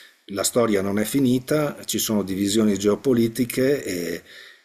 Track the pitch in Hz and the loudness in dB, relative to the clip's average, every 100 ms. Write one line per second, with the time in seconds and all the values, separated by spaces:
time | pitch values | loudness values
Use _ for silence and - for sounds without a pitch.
0 | - _ - 98 - 123 110 101 98 101 | -20 _ -10 -4 0 2 2 2 0 -2
1 | 107 139 127 127 - 151 147 - - 104 | 0 2 2 2 0 -2 -2 -6 -6 -4
2 | - 107 95 95 101 110 107 95 104 101 | 0 -2 -2 -2 0 2 2 2 2 2
3 | 135 120 117 120 123 - 131 147 - 87 | 2 2 2 0 -4 0 0 0 -2 -6
4 | 85 85 - - - - | -6 -8 -12 -20 -20 -20